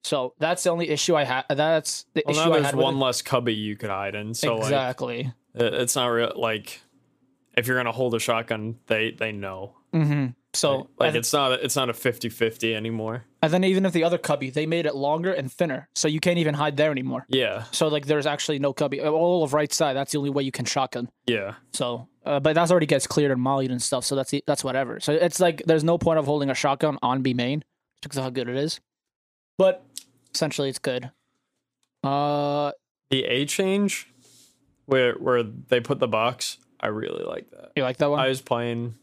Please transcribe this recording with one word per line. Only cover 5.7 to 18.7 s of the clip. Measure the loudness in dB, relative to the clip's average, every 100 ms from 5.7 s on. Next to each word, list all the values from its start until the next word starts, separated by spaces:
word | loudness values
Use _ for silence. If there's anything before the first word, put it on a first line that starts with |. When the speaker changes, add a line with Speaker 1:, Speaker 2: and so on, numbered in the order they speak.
| 2
Speaker 2:
it's | -2 0
not | 2
real. | 2 0 -2
Like, | -2 -4 -8 -18 _ _ _ _ _ _ _ -2
if | 0
you're | 0
gonna | 0
hold | 0 0
a | 0
shotgun, | 0 -2 0 -4 -4 -10 _
they, | 0 0
they | -4 -8
know. | -6 -10 -10 -14 _ _
Speaker 1:
Mm-hmm. | 0 0 0 -2 -6 _
So | 0 0 0 -4 0
Speaker 2:
Like, | 2
Speaker 1:
and | 2
Speaker 2:
it's | 0
not, | 2 2 0
it's | 0 0
not | -2
a |
fifty | 0 -2 -2 -6
fifty | 0 -2 0 -2
anymore. | -2 -4 -4 -6 -8 -12 _
Speaker 1:
And | 2
then | 4
even | 4 4 2
if |
the | 2
other | 2 0
cubby, | 0 -2 -2
they | -4 0
made | 0 0
it | -2
longer | -2 0 -2
and | -4 -6
thinner, | -2 -2 -2 -8 -2
so | 0
you | 2
can't | 2 2
even | 0 0
hide | -2 2
there | 0
anymore. | 0 -4 -6 -2
Speaker 2:
Yeah. | 0 0 -4 -6
Speaker 1:
So, | 0 0
like, | 0 0
there's | 0 0
actually | -2 -4 0
no | -2